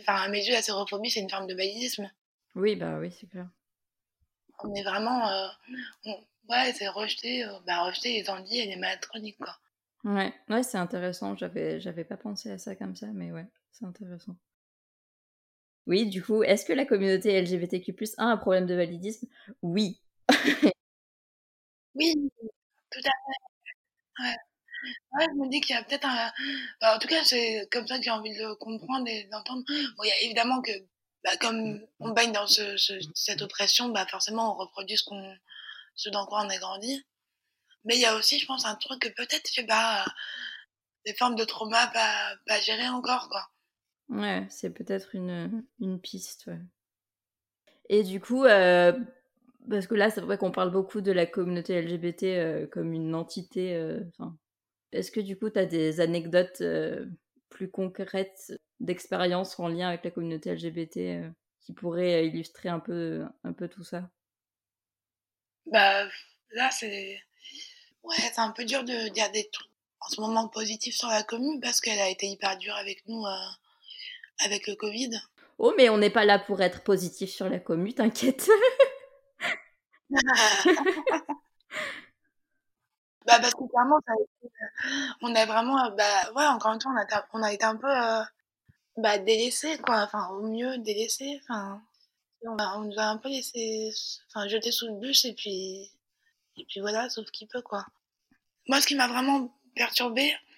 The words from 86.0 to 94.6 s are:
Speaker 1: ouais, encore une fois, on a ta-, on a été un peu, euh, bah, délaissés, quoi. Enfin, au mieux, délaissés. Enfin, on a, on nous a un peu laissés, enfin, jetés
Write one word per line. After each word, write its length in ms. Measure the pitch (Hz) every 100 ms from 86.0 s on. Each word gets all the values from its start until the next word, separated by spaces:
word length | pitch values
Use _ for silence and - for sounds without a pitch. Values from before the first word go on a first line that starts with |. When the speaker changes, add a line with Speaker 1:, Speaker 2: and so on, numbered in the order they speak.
| 208 202 185 240
Speaker 1:
ouais, 100 | 294
encore 260 | 233 214
une 80 | 220
fois, 100 | 254
on 60 | 247
a 60 | 202
ta-, 220 | 208 -
on 100 | 220
a 100 | 214
été 100 | 202
un 120 | 220 220
peu, 120 | 262
euh, 360 | 262 226 226 214 - _ _ _ _ _ -
bah, 220 | 214 208
délaissés, 580 | 190 220 240 - 302 311
quoi. 240 | - 220
Enfin, 260 | 208 208 180
au 100 | 196
mieux, 380 | 220 226 254 254
délaissés. 600 | 214 202 226 - 277 285
Enfin, 380 | - 220 196 202 220 _ _ _ _ _
on 160 | 226 220
a, 180 | 202 208
on 40 |
nous 160 | 214 202
a 60 |
un 140 | 214 220
peu 120 | 269
laissés, 640 | 269 240 240 226 220 220 214 - - _
enfin, 200 | 214 202
jetés 240 | 220